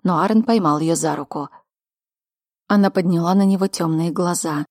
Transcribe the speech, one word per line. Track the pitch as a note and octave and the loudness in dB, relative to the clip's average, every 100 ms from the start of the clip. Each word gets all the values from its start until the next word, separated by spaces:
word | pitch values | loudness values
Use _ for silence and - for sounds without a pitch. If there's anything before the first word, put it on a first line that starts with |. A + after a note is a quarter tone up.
но | F#3+ E3 | 0 0
Аарон | F#3+ A3 | 2 2
поймал | A3+ A3+ E3 D3+ | 2 0 2 0
её | D#3+ | 0
за | E3 D#3 D3 | -2 -2 -4
руку. | C#3+ D3+ C#3 - _ _ _ _ _ _ _ _ _ _ _ | -8 -10 -12 -16 _ _ _ _ _ _ _ _ _ _ _
Она | G3+ G3 | 2 2
подняла | G3 F3 E3+ E3+ | 2 0 0 2
на | F#3+ | 2
него | G3 F#3+ F#3+ | 2 2 -2
тёмные | - E3+ D#3+ E3+ | -2 -2 -2 -2
глаза. | D3+ F3 E3+ E3+ D3 - | -2 -2 -2 -4 -6 -8